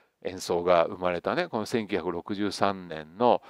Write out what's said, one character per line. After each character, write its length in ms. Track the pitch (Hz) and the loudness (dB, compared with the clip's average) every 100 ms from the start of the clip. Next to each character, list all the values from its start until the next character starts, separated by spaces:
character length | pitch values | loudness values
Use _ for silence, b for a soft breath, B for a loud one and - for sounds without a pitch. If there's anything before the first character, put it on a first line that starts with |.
| B _ | B _
演 160 | - 92 | -10 -8
奏 240 | - 87 | -2 0
が 220 | 87 85 82 | 4 4 4
生 160 | 95 | 0
ま 100 | 90 | -2
れ 80 | 87 | -2
た 140 | 95 | -2
ね、 140 | 131 180 | -2 -2
こ 100 | 113 | -4
の 80 | 104 | -2
千 200 | 120 101 | -4 -2
九 100 | 95 | -2
百 140 | 85 | -2
六 240 | 85 - | -6 -6
十 160 | 101 101 | -4 -4
三 380 | - 101 95 90 | 2 0 0 -8
年 280 | 78 78 90 | -12 -12 2
の 260 | 120 98 B | 4 4 B